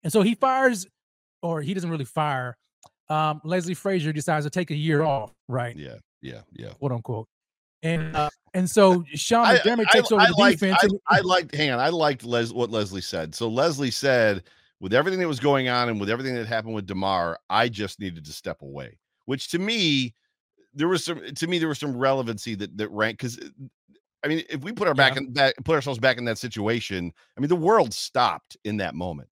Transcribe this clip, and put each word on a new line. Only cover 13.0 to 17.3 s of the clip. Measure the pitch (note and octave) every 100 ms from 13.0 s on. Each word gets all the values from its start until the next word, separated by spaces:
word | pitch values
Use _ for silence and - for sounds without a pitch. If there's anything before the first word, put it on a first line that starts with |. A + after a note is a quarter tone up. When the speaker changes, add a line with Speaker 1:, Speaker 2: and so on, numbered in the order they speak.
Speaker 2:
said. | - F2+ D#2+ -
So | A#2
Leslie | A#2 E3 C#3 C3+
said, | - C#3 B2+ A2 G2 - _ _ _
"With | F#2+
everything | A#2 E3 F#3
that | E3+
was | C3+
going | C#3 C#3 B2+
on | B2 A#2+
and | G#2+
with | G2+
everything | A#2 C3 B2
that | A2
happened | A2+ A2+
with | A2 F#2+
DeMar, | F#2+ G2 F#2 E2+